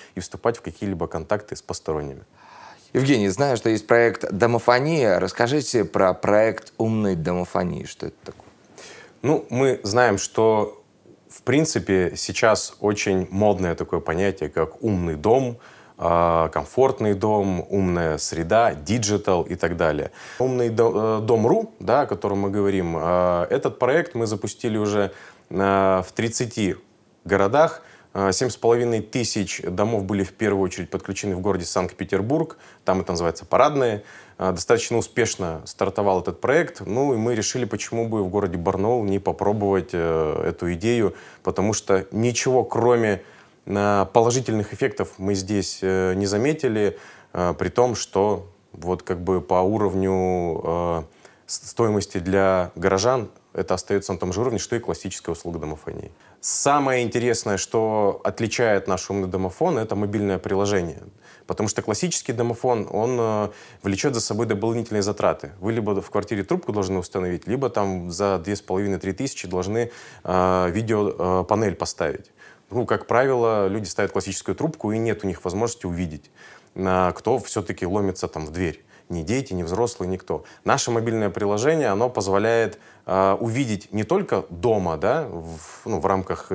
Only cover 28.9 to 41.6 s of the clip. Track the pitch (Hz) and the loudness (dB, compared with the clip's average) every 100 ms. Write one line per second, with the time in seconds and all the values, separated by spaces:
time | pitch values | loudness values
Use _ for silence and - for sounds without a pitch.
28.9 | 113 107 127 113 113 95 - - 92 104 | 0 -2 -2 -2 -2 -4 -4 -4 0 0
29.9 | 113 95 101 92 - 107 98 92 - 87 | 0 0 0 -2 -2 0 2 0 -2 -6
30.9 | 92 - 95 104 90 101 95 85 101 90 | -6 -6 -6 -4 -2 0 -2 -2 -2 -2
31.9 | - 90 95 110 160 160 - - - - | -4 -2 -2 0 -2 -2 -10 -20 -8 -2
32.9 | 92 90 85 85 - - - 143 143 123 | -2 -2 -2 -2 -4 0 4 4 2 0
33.9 | 104 - - - - 92 87 - 113 - | -2 -8 -20 -20 -4 -2 -2 2 2 2
34.9 | 117 - - 113 - 87 80 - - 95 | -2 -2 -2 -2 -2 -6 -6 -10 -4 -2
35.9 | 107 101 92 87 - 117 156 147 - 90 | 0 2 2 0 -2 2 2 0 -6 -6
36.9 | 113 143 113 117 117 - 127 113 104 - | -2 0 0 0 0 -2 -4 -4 -6 -6
37.9 | 117 113 110 92 101 95 87 85 87 104 | -4 -2 -2 0 0 0 0 -2 0 0
38.9 | 123 101 98 92 - 95 107 101 98 85 | 0 0 -2 -2 0 0 2 2 0 0
39.9 | 87 82 80 78 78 80 82 87 85 110 | -2 0 0 0 -2 -4 -4 -4 -2 0
40.9 | 120 98 - - - 92 90 | 2 0 -2 -14 -8 -4 0